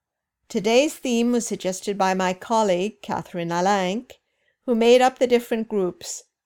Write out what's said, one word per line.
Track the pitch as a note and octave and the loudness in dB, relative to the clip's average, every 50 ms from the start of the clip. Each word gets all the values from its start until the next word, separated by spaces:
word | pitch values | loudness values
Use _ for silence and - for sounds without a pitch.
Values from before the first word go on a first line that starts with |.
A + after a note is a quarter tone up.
| _ _ _ _ _ _ _ _ _ - | _ _ _ _ _ _ _ _ _ -8
Today's | - A#3 F#3 A3 A3+ B3 D4 D#4 - | -6 -4 0 2 4 4 4 2 -2
theme | - - C4 A#3+ A#3 A#3 A#3+ | -6 -4 -2 0 0 2 2
was | A#3+ A#3 A3 | 0 -2 -2
suggested | - G#3+ G3 - F#3 F#3 - - G#3 G3+ | -4 -8 -6 -6 -6 -6 -6 -6 -6 -2
by | G3+ F#3+ F#3+ F#3+ | 0 0 0 0
my | F#3 F#3 F3+ F#3 | 0 0 -2 -2
colleague, | F#3 - - A#3 A3 A3 G3+ F3+ F3 F#3 A3 A#3 _ | -4 -6 -2 0 0 2 2 2 0 0 -4 -6 _
Catherine | - - F#3+ - E3 - - F3 E3+ E3+ | -8 -6 -6 -6 -6 -8 -8 -8 -6 -4
Alank, | E3+ F3 F3+ G3 G#3 G3 F#3 F3+ G3 A#3+ B3 _ - _ _ _ _ _ _ _ _ _ - | -2 0 2 2 2 0 0 -2 -4 -6 -8 _ -20 _ _ _ _ _ _ _ _ _ -4
who | C4 A#3+ | -2 0
made | A3 A3+ A#3 B3 B3 | 2 6 6 6 6
up | B3+ B3+ B3+ - | 6 4 2 0
the | C4 | 0
different | B3 B3 A#3+ A#3+ - A#3+ A3+ A3 - | 2 2 0 0 -2 -4 -4 -4 -2
groups. | G#3+ G3+ F#3 F3 F3 - - - - - - _ _ _ _ | -2 -2 -2 -2 -4 -6 -12 -14 -14 -14 -16 _ _ _ _